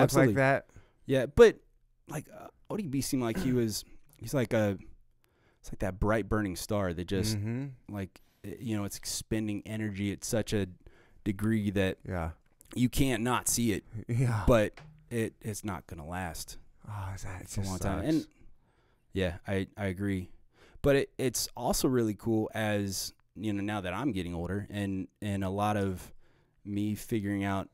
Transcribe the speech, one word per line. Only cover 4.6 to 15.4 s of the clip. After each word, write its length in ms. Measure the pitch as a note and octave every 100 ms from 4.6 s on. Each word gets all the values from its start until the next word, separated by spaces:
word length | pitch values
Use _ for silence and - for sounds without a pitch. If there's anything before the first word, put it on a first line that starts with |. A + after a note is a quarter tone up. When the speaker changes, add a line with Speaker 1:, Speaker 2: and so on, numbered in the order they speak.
| G#2 F#2+ - - - _ _ _ _ _
Speaker 2:
it's 120 | -
like 60 | -
that 200 | G2 F#2
bright 300 | G#2 A2 G2+
burning 280 | G#2+ G2+ E2+
star 360 | - G#2 F#2
that 140 | E2 F2
just, 300 | G2 G#2+ G#2+
Speaker 1:
Mm-hmm. 280 | G#2 A#2+ C#3 B2+ -
Speaker 2:
like, 260 | G2+ F#2+ - _ _
i-, 120 | G2+ -
you 160 | A2 G#2
know, 80 |
it's 140 | G2+ -
expending 640 | - - - A2 G#2+ G2+
energy 480 | - A2 A2 G2 G2+
at 100 | F#2
such 280 | - A2+ -
a 140 | G#2+ F#2 F2+ - - - -
degree 460 | - F#2+ G#2+ A2 G2+
that 260 | G2 F#2+ - -
Speaker 1:
Yeah. 240 | F2+ E2 - _ _ -
Speaker 2:
you 160 | - B2+
can't 320 | - C3+ A2
not 260 | A#2+ A2+ -
see 240 | A#2+ A#2
it. 120 | F#2 - G#2+ -
Speaker 1:
Yeah. 360 | A#2+ B2 A2 G2
Speaker 2:
But 280 | A#2 G#2 - - - -
it, 240 | A#2 G#2+ -